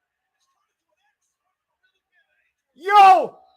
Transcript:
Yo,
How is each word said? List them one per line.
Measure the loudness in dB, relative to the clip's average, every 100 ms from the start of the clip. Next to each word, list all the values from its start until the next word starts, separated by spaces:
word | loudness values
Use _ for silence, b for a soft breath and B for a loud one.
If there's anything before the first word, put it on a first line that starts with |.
| _ _ _ _ _ _ _ _ _ _ _ _ _ _ _ _ _ _ _ _ _ _ _ _ _ _ _ _
Yo, | -6 0 2 0 -4 -16 _